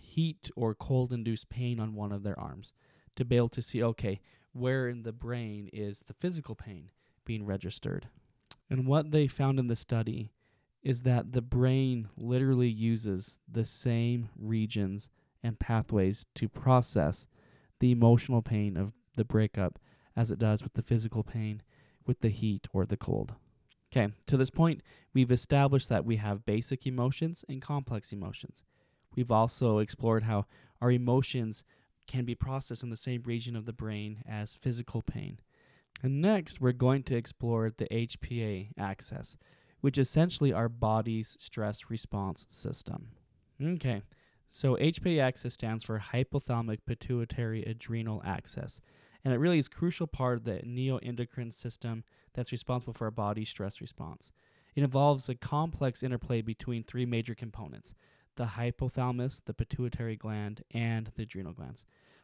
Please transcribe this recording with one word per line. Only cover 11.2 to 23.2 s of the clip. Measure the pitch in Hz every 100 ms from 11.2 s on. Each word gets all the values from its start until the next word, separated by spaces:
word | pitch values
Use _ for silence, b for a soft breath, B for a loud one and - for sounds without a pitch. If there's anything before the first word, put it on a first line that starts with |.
| -
the | 123
brain | 120 123 127 131 131 123 107 -
literally | 113 127 135 127 123
uses | 110 113 113 110 92 101 - -
the | 113 113
same | - 127 117 117 120 113 -
regions | 107 113 110 110 98 101 - _ _ _
and | 117 110
pathways | - 113 104 107 95 107 - -
to | 110
process | - 131 127 120 - 76 - - b b b b _
the | 123
emotional | 123 117 117 - 120
pain | - 110 104 90
of | 98 - _ -
the | 110
breakup | 107 107 - 90 - b b b -
as | 117
it | 101
does | 110 107
with | -
the | -
physical | - 117 110 113
pain, | - 113 107 107 - b b b -
with | 185
the | 113
heat | 101 107 98 -
or | - 107
the | 101
cold. | - -